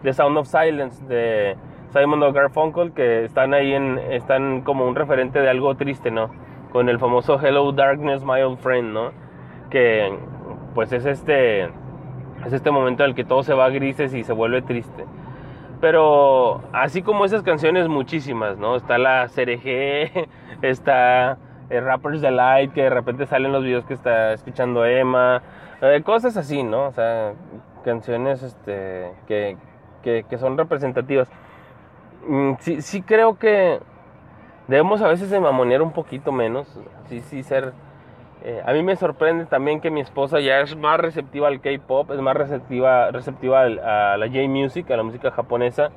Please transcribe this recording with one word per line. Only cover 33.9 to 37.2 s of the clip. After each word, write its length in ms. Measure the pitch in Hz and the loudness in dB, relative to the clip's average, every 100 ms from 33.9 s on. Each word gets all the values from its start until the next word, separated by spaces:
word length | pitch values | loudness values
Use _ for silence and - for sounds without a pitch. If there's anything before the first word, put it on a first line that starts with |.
| - - - - - - - - | -20 -20 -20 -20 -20 -20 -20 0
debemos 340 | 135 170 208 | 2 4 2
a 60 | 208 | 2
veces 220 | 175 196 | 2 0
de 80 | 196 | 0
mamonear 440 | 165 131 123 131 | 2 2 2 2
un 100 | 160 | 2
poquito 400 | 160 160 131 147 | -2 -8 -6 -4
menos, 480 | 131 113 123 143 - 110 - | -2 -2 -4 -8 -18 -20 -20
sí, 160 | - 120 | -14 -14